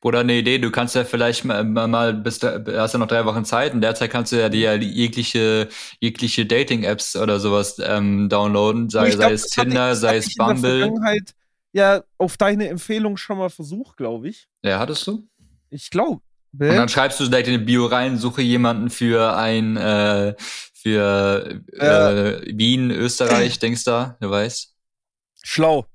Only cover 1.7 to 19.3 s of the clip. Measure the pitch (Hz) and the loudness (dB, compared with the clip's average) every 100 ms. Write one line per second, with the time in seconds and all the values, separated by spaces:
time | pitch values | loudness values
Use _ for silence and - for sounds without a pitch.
1.7 | 110 113 117 117 107 107 113 120 107 107 | 0 0 0 0 -2 -4 -4 -4 -4 -6
2.7 | 107 110 123 110 117 110 110 107 117 143 | -2 -2 0 0 0 0 -2 -2 0 0
3.7 | 127 110 113 117 123 120 120 110 110 110 | 0 0 0 -2 -2 -2 0 2 2 2
4.7 | 107 107 98 120 113 117 117 110 110 107 | 0 -2 -2 -2 -2 -4 0 2 0 -2
5.7 | - - - 117 117 117 - 107 113 139 | -8 -18 -4 -4 -2 -4 -2 0 2 2
6.7 | 120 104 107 - - 107 101 104 101 101 | 0 0 -2 -4 -4 0 0 2 0 0
7.7 | - - 104 101 101 101 104 104 101 104 | -4 -4 0 0 0 2 2 2 2 2
8.7 | 110 117 110 107 104 107 107 - - 123 | 0 0 2 2 4 2 2 -2 -2 0
9.7 | 127 127 120 113 110 107 - 117 127 127 | 2 0 2 2 0 -2 -2 0 2 0
10.7 | 131 170 226 220 208 190 - _ _ _ | 2 0 0 0 -2 -4 -20 _ _ _
11.7 | 196 196 196 - _ 180 - 202 202 208 | 2 4 4 -2 _ -4 0 0 2 -2
12.7 | 170 - 220 214 202 - 196 185 - 151 | -6 -6 -2 -2 -4 -8 -6 -6 -8 -12
13.7 | 190 269 _ 123 113 131 220 _ _ 101 | -12 -12 _ -8 -6 -10 -14 _ _ -2
14.7 | 98 123 151 - 214 - _ _ _ _ | -2 -2 -4 -6 -8 -10 _ _ _ _
15.7 | 143 - 175 254 226 _ _ _ 139 143 | -18 -6 -2 -2 -4 _ _ _ -2 2
16.7 | 180 240 - 135 - 131 127 123 123 110 | 4 2 2 0 0 0 2 2 0 2
17.7 | 123 120 123 131 123 120 120 123 120 120 | 2 2 2 0 -2 -4 -2 0 2 2
18.7 | 117 117 - 120 117 113 | 0 -4 -2 0 2 2